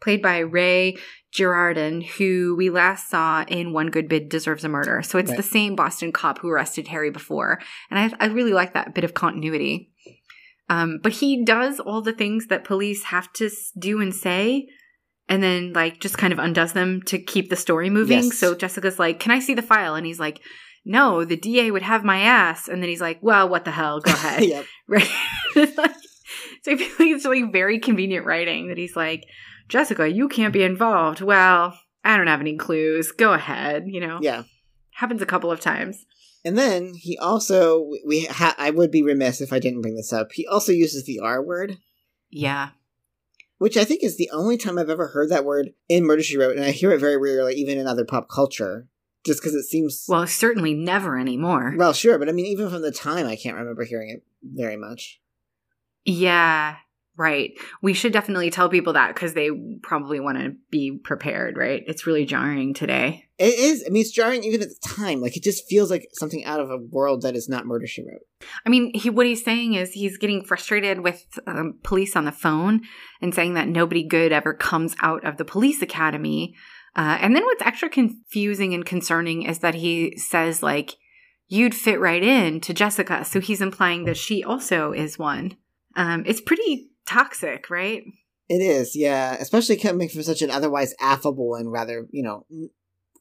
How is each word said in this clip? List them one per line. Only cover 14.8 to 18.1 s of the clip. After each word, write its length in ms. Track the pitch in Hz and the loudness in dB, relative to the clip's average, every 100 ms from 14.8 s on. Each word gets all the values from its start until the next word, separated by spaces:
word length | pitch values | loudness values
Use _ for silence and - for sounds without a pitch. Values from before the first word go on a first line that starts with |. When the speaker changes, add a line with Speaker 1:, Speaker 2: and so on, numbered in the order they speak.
| _ _ _ _ - | _ _ _ _ -2
Speaker 1:
and 140 | 190 | 0
then, 300 | 190 180 180 | 2 0 0
like, 280 | 170 165 165 | 0 0 -2
just 180 | 196 - | -6 -2
kind 140 | 196 | 0
of 80 | 165 | 0
undoes 320 | 156 170 165 | 0 2 2
them 300 | 190 185 185 | 2 0 0
to 140 | 185 185 | -2 -4
keep 320 | 185 196 185 | -2 -2 -2
the 60 | 180 | -2
story 320 | - 165 180 | 0 0 2
moving. 360 | 208 214 | 2 4